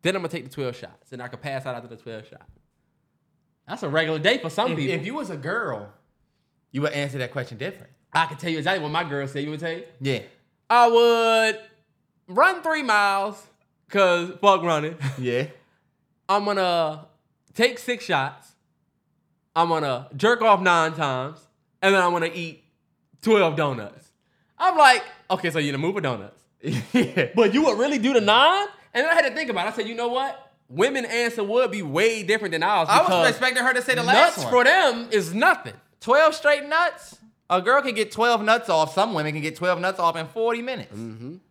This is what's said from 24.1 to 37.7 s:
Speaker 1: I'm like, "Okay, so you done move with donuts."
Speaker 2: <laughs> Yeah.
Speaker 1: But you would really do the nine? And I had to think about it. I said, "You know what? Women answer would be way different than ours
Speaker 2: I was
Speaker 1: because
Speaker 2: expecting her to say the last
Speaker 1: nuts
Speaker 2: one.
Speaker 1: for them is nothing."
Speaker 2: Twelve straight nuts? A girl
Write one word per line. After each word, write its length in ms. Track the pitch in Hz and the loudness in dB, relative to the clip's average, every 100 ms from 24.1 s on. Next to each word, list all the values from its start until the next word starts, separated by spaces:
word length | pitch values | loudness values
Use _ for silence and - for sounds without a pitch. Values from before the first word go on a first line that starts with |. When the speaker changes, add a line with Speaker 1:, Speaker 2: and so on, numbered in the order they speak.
| _ _ _ _ _ | _ _ _ _ _
Speaker 1:
I'm 180 | 370 330 | 0 6
like, 260 | 277 247 - - _ | 8 8 2 -18 _
"Okay, 180 | 185 175 | -2 -2
so 80 | 160 | -2
you 140 | 143 | -2
done 100 | 139 | -2
move 140 | 165 196 | -2 -2
with 80 | |
donuts." 360 | 147 117 98 _ _ | -4 -4 -8 _ _
Speaker 2:
<laughs> 440 | _ 151 127 - | _ -6 -6 -2
Yeah. 360 | 247 185 - 143 202 | 0 0 0 0 2
Speaker 1:
But 180 | 214 233 | 2 4
you 80 | 311 | 2
would 140 | 214 | 2
really 180 | 277 285 | 0 0
do 160 | 226 | 2
the 80 | 254 | 2
nine? 460 | 202 226 294 381 403 - _ 233 | 4 6 6 4 -2 -10 _ -4
And 120 | 311 | 2
I 40 | 339 | 2
had 120 | 285 | 2
to 40 | |
think 160 | 240 285 | -2 -6
about 160 | 196 190 | -4 -4
it. 60 | |
I 20 | 220 | -6
said, 120 | 208 | -8
"You 80 | 233 | -6
know 120 | 240 | -4
what? 420 | 247 269 - - _ _ | -2 -4 -8 -18 _ _
Women 360 | 131 240 277 233 | 0 0 0 -4
answer 380 | 233 233 233 | -4 -4 -4
would 280 | 202 233 240 | -2 0 0
be 100 | 202 | -2
way 400 | 156 147 226 226 | -4 0 0 0
different 280 | 185 214 208 | -2 -2 -2
than 100 | 160 | -2
ours 240 | 170 202 165 | 0 0 4
Speaker 2:
I 100 | 226 | 4
was 80 | 339 | 4
Speaker 1:
because 220 | 180 165 | 4 2
Speaker 2:
expecting 340 | - 254 247 | 2 -2 0
her 100 | 247 | 0
to 80 | 247 | -2
say 140 | 254 247 | -2 -2
the 80 | |
last 340 | 233 240 330 202 | 2 4 4 2
Speaker 1:
nuts 60 | |
Speaker 2:
one. 80 | 127 | 0
Speaker 1:
for 120 | 247 | 2
them 440 | 247 359 311 233 233 | 4 4 2 0 -2
is 220 | 214 165 | -4 -2
nothing." 400 | 190 320 349 117 - _ _ | 0 2 2 -4 -18 _ _
Speaker 2:
Twelve 360 | - 269 320 311 | 0 4 4 2
straight 320 | 294 285 285 | 0 0 0
nuts? 500 | 311 349 - - - - _ _ | -2 -2 -4 -20 -20 -20 _ _
A 120 | 180 | -2
girl 200 | 180 | 2